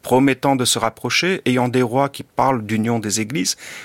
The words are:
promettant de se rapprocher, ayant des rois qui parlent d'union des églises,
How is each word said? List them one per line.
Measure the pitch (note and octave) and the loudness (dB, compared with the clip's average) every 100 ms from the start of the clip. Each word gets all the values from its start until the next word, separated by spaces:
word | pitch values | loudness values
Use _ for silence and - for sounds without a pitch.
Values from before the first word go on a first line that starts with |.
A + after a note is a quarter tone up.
promettant | - B2 C#3 B2+ D3 | 2 4 4 2 0
de | C3+ | 2
se | A#2+ - | 0 0
rapprocher, | A2+ - B2 - F3 F#3+ | -2 -4 -2 0 0 -2
ayant | - B2+ B2 | 0 0 2
des | B2 | 0
rois | B2 B2+ C#3 | 0 0 -2
qui | - | -4
parlent | - - B2+ C3 | -10 0 2 2
d'union | G#2+ A2 A2 A#2 | -2 -2 0 0
des | G#2+ G2 | -2 -4
églises, | G#2+ D3 F#3 - - - | -4 -2 -4 -6 -10 -16